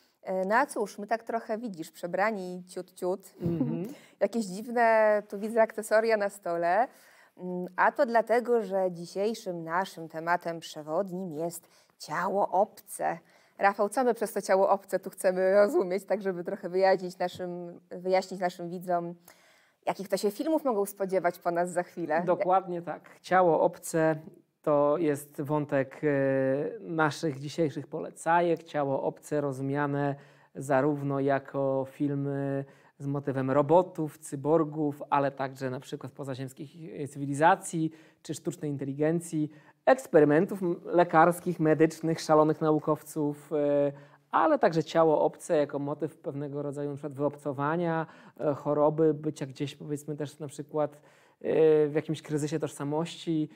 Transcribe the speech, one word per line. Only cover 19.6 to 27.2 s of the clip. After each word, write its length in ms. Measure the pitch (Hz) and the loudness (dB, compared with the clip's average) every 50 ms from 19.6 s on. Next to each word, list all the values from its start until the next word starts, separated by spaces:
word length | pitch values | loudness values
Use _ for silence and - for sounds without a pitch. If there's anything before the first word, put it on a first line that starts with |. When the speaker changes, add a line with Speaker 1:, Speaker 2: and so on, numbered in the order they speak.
| _ _ _ _ - | _ _ _ _ -6
Speaker 1:
jakich 220 | - 180 - 190 196 | -6 -6 -6 -6 -4
to 80 | - | -4
się 140 | 190 - 208 | -2 -2 -2
filmów 340 | 208 - 285 311 320 302 302 | -2 -2 -2 0 0 0 0
mogą 220 | 269 233 196 202 | 0 0 0 -2
spodziewać 520 | 202 - - 196 185 180 185 160 175 175 - | -4 -4 -6 -4 -2 0 0 0 0 -2 -2
po 120 | - 175 | -2 -2
nas 200 | 175 170 175 180 | 0 0 0 -2
za 120 | 175 170 175 | -2 -4 -4
chwilę? 400 | - - 185 170 151 151 165 175 | -4 -6 -8 -4 -2 0 0 2
Speaker 2:
Dokładnie 560 | 170 175 - - 175 185 190 185 180 175 170 170 | 2 0 2 2 2 2 2 2 0 -6 -8 -8
tak. 280 | 170 - - - - - - | -8 -10 -12 -14 -20 -20 -14
Ciało 400 | - - 180 185 185 175 156 - | -4 2 4 6 6 6 6 6
obce 560 | - 180 175 - - - - 165 160 160 160 156 156 - - - _ _ _ _ - | 4 2 0 -2 -8 -4 0 2 2 2 2 0 -4 -14 -20 -20 _ _ _ _ 0
to 340 | 160 147 143 147 147 147 151 | 2 4 4 4 4 2 2
jest 420 | 170 151 143 139 143 - - - 151 | 2 0 0 -2 -4 -10 -10 -8 -4
wątek, 580 | 131 151 151 147 - - 139 135 135 - - - | -2 -2 -2 0 0 0 0 0 0 -4 -4 -2
e, 40 | 151 143 139 139 135 135 135 135 135 131 139 151 - - 220 | 0 2 2 2 2 2 2 2 2 0 0 -2 -4 -6 -10
naszych 600 | 190 180 170 160 156 151 139 - | -10 -4 0 2 2 0 0 -2